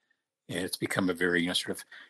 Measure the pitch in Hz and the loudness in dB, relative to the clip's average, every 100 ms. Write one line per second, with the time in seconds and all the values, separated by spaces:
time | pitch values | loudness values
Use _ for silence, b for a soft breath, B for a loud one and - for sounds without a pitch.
0 | _ _ _ _ - 85 90 - - - | _ _ _ _ -8 -4 -4 -4 -2 2
1 | 90 87 90 87 87 90 - - - B | 2 2 2 4 2 0 -2 -6 -10 B